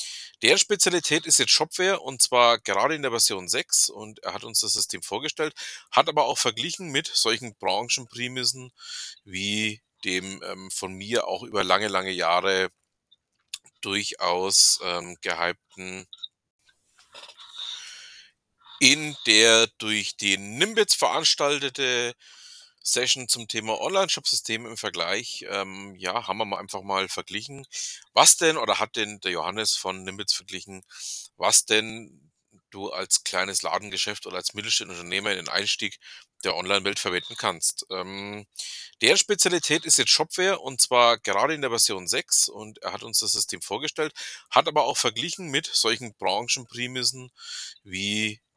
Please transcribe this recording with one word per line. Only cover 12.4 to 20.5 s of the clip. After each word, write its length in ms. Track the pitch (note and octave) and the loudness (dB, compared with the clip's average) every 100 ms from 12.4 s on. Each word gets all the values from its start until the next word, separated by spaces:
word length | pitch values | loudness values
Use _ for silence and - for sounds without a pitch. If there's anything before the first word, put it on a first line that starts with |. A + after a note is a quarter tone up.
| F#2+ F#2+ F#2 - _ _ _ _ _ _ _ - _ _ | 4 2 0 -4 _ _ _ _ _ _ _ -16 _ _
durchaus, 1000 | G2+ G2+ G2+ - F2+ F2 F#2+ F#2+ - - | -2 -2 -2 -2 0 2 4 6 6 4
ähm, 340 | F#2 F2 F2 E2+ | 0 -4 -6 -6
gehypten 840 | F#2+ E2 F2 F2+ _ - F#2 F#2 F#2 - - _ _ _ _ _ _ _ _ - - - - - - - - - - - - _ _ _ - - | -4 0 -2 -2 _ -14 -12 -12 -14 -18 -18 _ _ _ _ _ _ _ _ -20 -20 -20 -20 -14 -12 -12 -14 -16 -18 -20 -20 _ _ _ -20 4
In 360 | C3 D3 D3+ C#3 A#2 | 4 4 0 -2 4
der 400 | G#2+ A2+ A2+ A2+ - | 8 8 8 4 0
durch 380 | A2 G#2+ G2 - | -2 0 -2 -2
die 220 | G2+ F#2+ | 0 0
Nimbitz 560 | G2+ | -2